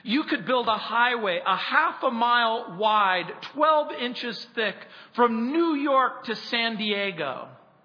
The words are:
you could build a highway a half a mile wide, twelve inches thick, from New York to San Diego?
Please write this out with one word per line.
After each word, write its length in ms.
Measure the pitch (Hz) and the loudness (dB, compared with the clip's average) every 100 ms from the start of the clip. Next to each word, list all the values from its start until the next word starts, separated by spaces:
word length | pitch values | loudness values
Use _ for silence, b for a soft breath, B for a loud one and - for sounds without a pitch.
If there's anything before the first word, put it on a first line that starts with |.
you 200 | - 262 | -4 -2
could 220 | 311 302 165 | 0 -4 0
build 200 | 254 226 | 0 0
a 100 | 208 | -2
highway 640 | - 233 240 240 202 175 190 | 0 0 2 2 -2 -2 0
a 100 | 185 | -2
half 460 | - 269 330 - | 0 2 2 0
a 80 | 254 | -2
mile 680 | 233 240 240 226 226 - 175 | 0 2 4 2 0 -6 0
wide, 540 | 214 214 196 180 165 - - | 2 4 4 2 -2 -10 -10
twelve 380 | 269 311 302 294 | 0 4 4 2
inches 560 | 330 247 247 240 202 - - | -4 -6 -6 -8 -8 -8 -4
thick, 200 | 214 185 - B B | -4 -4 -14 B B
from 380 | - 240 226 233 | 2 4 4 0
New 240 | 320 339 285 | 2 2 2
York 480 | 285 262 247 - | 2 2 2 -2
to 120 | - 214 | -8 -8
San 420 | - 240 233 214 | -4 -2 -2 -2
Diego? 720 | 214 202 196 165 143 127 123 131 - _ | -2 -2 -2 -4 -6 -6 -12 -18 -20 _